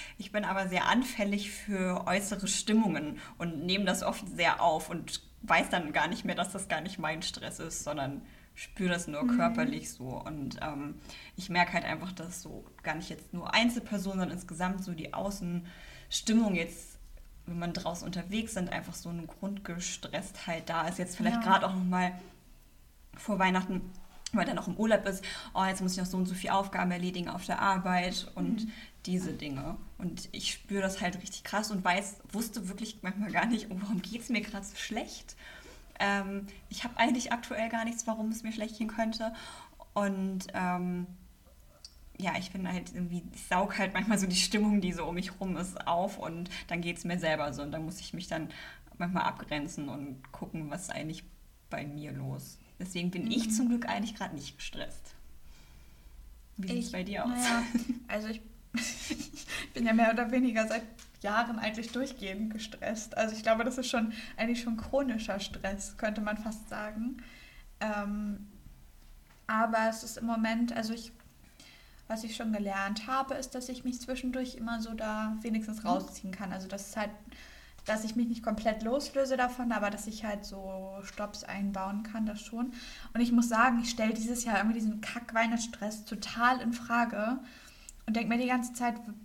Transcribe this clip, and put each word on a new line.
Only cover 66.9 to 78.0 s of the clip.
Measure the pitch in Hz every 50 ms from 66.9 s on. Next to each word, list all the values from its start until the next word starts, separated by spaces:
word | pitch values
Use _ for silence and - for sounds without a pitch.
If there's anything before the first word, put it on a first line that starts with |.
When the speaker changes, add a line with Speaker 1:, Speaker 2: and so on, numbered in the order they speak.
| 220 214 233 262 285 - - - - - - - - - - - - -
Speaker 2:
Ähm, | 214 214 208 208 202 208 208 214 214 208 202 202 - - - - - - - - - - - - - - - - - - - - - -
aber | 220 220 233 220 226 220 220 226
es | 220 - 247
ist | 233 - -
im | 226
Moment, | 233 233 226 220 220 226 233 240 240 233
also | 226 220 220 233
ich, | 233 - - - - - - - - - - - - - - - - - - - - - -
was | 220 220 233
ich | 220 -
schon | - 233 220 214
gelernt | 202 202 196 196 196 196 202 214 226 - 262
habe, | 262 269 262 262 269
ist, | - 254 - -
dass | 254 247 -
ich | 247 247 -
mich | 247 247 -
zwischendurch | - - 262 254 - 254 254 262 254 254 -
immer | - 226 233 233 220
so | 226 226 220
da | 220 220 214 214 214 220 214 220 220
wenigstens | 226 233 220 220 - 220 214 - -
Speaker 1:
Mhm. | 202
Speaker 2:
rausziehen | 180 190 185 - - - - 185
kann. | 185 - 202 185 185
Also | 185 190 190
das | 196 202 - -
ist | - 220
halt, | 208 208 - - - - - - - - - - - - - - -
dass | - 220 220